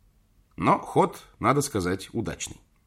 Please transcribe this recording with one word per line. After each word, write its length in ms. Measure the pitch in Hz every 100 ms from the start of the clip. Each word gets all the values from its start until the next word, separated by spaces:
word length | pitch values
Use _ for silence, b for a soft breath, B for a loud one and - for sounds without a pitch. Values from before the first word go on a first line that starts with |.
| _ _ _ _ _ -
Но 220 | 104 -
ход, 440 | - 143 180 - - -
надо 220 | 107 139
сказать, 480 | 143 104 87 98 -
удачный. 480 | - 107 - - - _ _